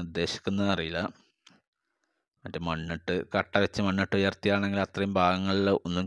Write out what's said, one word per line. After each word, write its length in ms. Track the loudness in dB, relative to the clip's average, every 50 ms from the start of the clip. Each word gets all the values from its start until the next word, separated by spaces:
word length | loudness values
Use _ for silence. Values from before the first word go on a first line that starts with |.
| -6
ഉദ്ദേശിക്കുന്നത് 640 | -6 -2 -2 -2 -2 -4 -6 -4 -2 0 2 2 2 2
അറിയില്ല. 260 | 0 -2 -2 -4 -4 -4 -6 -8 -14 _ _ _ _ _ -20 -20 _ _ _ _ _ _ _ _ _ _ _ _ _ _ _ _ _ -14
മറ്റേ 160 | -10 -8 -6 -4
മണ്ണിട്ട് 480 | -4 -4 -4 -4 -6 -8 -6 -4 -2 -2 -2 -2 0 -2
കട്ട 200 | -2 0 2 2 2 2
വെച്ച് 180 | 2 0 -2 0
മണ്ണിട്ട് 280 | 0 0 0 0 0 2 2
ഉയർത്തിയാണെങ്കിൽ 600 | 2 0 0 0 0 0 2 2 0 0 0 -2 -2
അത്രയും 280 | -2 -2 -4 -4 0 2 4
ഭാഗങ്ങളിൽ 480 | 4 4 4 2 2 0 2 2 4 2 2 2 0
ഒന്നും 180 | -2 -2 -2 -2